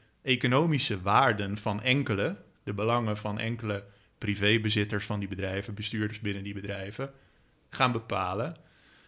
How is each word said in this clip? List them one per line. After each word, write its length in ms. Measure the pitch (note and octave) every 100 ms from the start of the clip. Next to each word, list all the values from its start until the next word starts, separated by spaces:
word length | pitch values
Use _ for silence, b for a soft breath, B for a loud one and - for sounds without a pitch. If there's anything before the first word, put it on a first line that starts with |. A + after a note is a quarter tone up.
| b b
economische 800 | - A#2+ B2+ C3 E3+ C#3+ - G2+
waarden 560 | F#2 A2 C3+ G#2 G2+ G2+
van 240 | A2+ G#2
enkele, 540 | B2 C3+ C3+ G2 B2 G3+ - _
de 100 | -
belangen 440 | G2+ A2 A#2+ A2 G#2+
van 220 | G#2+ G#2
enkele 440 | A2+ A#2 A2+ G2+ b b b _
privébezitters 880 | G#2 G2+ G#2 A#2 G#2+ G#2 G#2 G#2+ -
van 140 | G#2
die 80 | G2
bedrijven, 460 | F#2+ F#2+ F#2+ G2
bestuurders 460 | G2+ G#2 A2 G#2+ G#2+
binnen 240 | G#2 G2
die 100 | G2
bedrijven, 580 | G2 G2 G2 G2 G2 F#2+ b b b b b b
gaan 220 | - C3
bepalen 640 | A#2+ - G2 F#2 G2 C#3+ E3+ b b b b